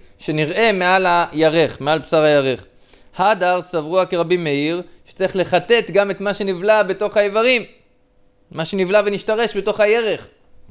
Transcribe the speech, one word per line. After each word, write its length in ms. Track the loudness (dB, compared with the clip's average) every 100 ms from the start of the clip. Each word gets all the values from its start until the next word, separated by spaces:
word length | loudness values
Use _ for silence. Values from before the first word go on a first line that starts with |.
| -20 _
שנראה 540 | -6 -2 -2 2 2
מעל 340 | 2 2 2 4
הירך, 720 | 2 0 2 2 2 0 -2
מעל 180 | -2 -2
בשר 240 | 0 2
הירך. 420 | 4 4 2 -4 -10 _ _ -20 -20 -2
הדר 460 | 0 2 0 0
סברוה 440 | -2 -6 -2 -2 0
כרבי 300 | -2 0 0
מאיר, 460 | 0 -2 -2 -4 -10 -20
שצריך 320 | -20 -6 -4 -2
לחטט 540 | 0 -2 2 0 2
גם 200 | 0 0
את 100 | -2
מה 140 | -6
שנבלע 480 | -4 -6 -2 2 2
בתוך 340 | 2 -2 -2 0
האיברים, 460 | 0 0 2 0 -4 _ _ _ _ _ _ _ _
מה 140 | -10
שנבלע 360 | -6 -2 2 2
ונשתרש 520 | 2 -4 -4 -2 -2 -2
בתוך 240 | -4 0
הירך. 480 | 2 2 0 -6 -8 _ _ -20 -12